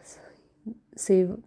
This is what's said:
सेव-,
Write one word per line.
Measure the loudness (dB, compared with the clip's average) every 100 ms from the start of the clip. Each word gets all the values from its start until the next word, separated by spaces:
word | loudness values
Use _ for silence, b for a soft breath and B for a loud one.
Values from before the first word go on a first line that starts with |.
| -20 -20 B B B _ -18 -18 _ -12
सेव-, | 2 2 2 -4